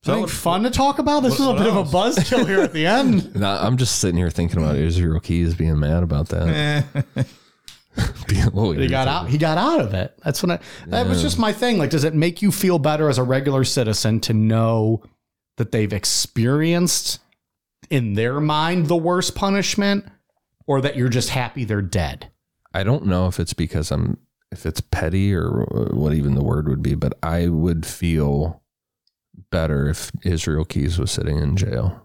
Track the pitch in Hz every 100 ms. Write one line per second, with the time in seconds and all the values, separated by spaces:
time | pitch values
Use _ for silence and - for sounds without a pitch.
0 | - 226 208 - 170 180 240 254 277 285
1 | 294 294 254 - 269 202 214 202 160 180
2 | 220 240 156 - 175 190 311 160 160 233
3 | 269 202 - - 98 98 101 127 123 -
4 | 98 87 87 - 85 85 78 71 80 87
5 | 85 80 - 85 85 85 82 76 73 85
6 | 87 73 80 85 85 151 147 147 143 143
7 | - - 135 - _ _ - - _ -
8 | - - - 95 113 95 107 76 135 131
9 | 131 160 175 151 160 160 262 330 107 98
10 | - _ 156 139 175 - - - - 226
11 | 247 - - - 220 208 247 214 139 151
12 | 151 156 170 170 208 - 185 170 147 151
13 | 156 131 123 131 139 135 131 - 110 104
14 | 110 110 - 110 110 113 113 113 110 113
15 | - _ _ _ _ - 110 117 107 101
16 | - - - - 117 147 160 175 175 -
17 | - - _ _ _ _ _ _ - 143
18 | 117 101 117 139 151 151 160 180 151 170
19 | 165 180 - - 196 196 185 - 202 202
20 | - _ _ _ _ _ - 139 139 127
21 | 123 123 - 131 120 139 110 104 95 95
22 | 76 67 - _ _ _ _ - 98 143
23 | 98 90 92 - 85 - 80 80 78 -
24 | - - _ _ _ - 82 - - -
25 | 87 95 98 92 82 - - 57 57 53
26 | 73 76 71 65 71 76 76 65 - -
27 | - - 82 85 87 80 85 82 78 -
28 | 87 80 71 71 76 - _ _ _ _
29 | _ _ _ - - 87 80 73 71 76
30 | - - 92 80 85 78 78 - 76 85
31 | - - 76 76 71 95 - - 95 -